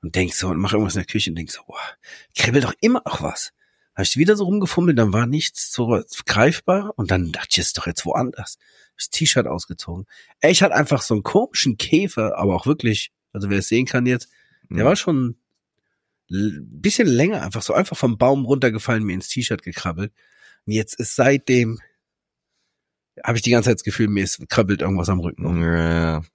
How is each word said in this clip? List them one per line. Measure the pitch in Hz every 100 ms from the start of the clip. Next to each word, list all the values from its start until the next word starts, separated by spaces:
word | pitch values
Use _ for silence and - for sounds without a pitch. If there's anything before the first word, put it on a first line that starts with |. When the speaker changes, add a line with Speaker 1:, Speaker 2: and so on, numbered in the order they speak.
Speaker 1:
und | 90 92
denk | 90
so | - 95
und | 82
mach | 95
irgendwas | 104 104
in | 92
der | 87
Küche | 107 90
und | 82
denk | 82
so, | - -
„Boah, | - - - - - - -
kribbelt | 113 131
doch | 120 -
immer | 220 247 -
noch | -
was.“ | - - - _ _ _ _
Hab | -
ich | 95 131
wieder | 165 208
so |
rumgefummelt, | 180 208 185 - 175 127
dann | 110
war | 107 120
nichts | 151 - - -
so | - 117 110 - - -
greifbar | 202 220 165 - 190 208 -
und | 101
dann | 92 85
dachte | 78 -
ich, | -
„Ist | 85 -
doch | -
jetzt | 82
woanders.“ | 85 - 123 - - -
Hab | _ _ _ _
das | -
T-Shirt | - 165 131 -
ausgezogen. | 85 - - - 85 95 - - _
Ey, | -
ich | 180
hatte | 190
einfach | 123 147 135
so | -
einen | 107
komischen | - 202 240 - 135 107
Käfer, | - 175 196 - 110 -
aber | 98 90
auch | 131
wirklich, | 147 117 104 - _ _
also | 104 98
wer | 101
es | 95
sehen | 113 127
kann | 127 123
jetzt, | 123 - _ _ _ _
der | -
Speaker 2:
Mhm. | 120
Speaker 1:
war | 196
schon | - 147 123 117 _ _ _ _ _ _ _ _ _
l-, | 92 104 73
bisschen | 57 69 190 - 190
länger | 120 165 202
einfach | 85 113
so, | -
einfach | - 196 -
vom | 135 107
Baum | 127 139
runtergefallen, | 120 135 127 110 - 113
mir | 107
ins | 92 -
T-Shirt | - 120 104
gekrabbelt. | - - 92 85 101 - _ _ - _ -
Und |
jetzt | 110 104 -
ist | 120 -
seitdem, | 127 139 - 123 113 113 - _ _ _ _ _ _ _ _ _ _ _ _ -
hab | - 117
ich |
die | 120
ganze | 120 113
Zeit | 107
das |
Gefühl, | - - 107
mir | 101
ist, | 95 - -
krabbelt | - 98 98
irgendwas | 90 98 87
am | 92
Rücken. | 85 - 85 85
Speaker 2:
Ja, | 82 85 82
ja. | 82 82 80 80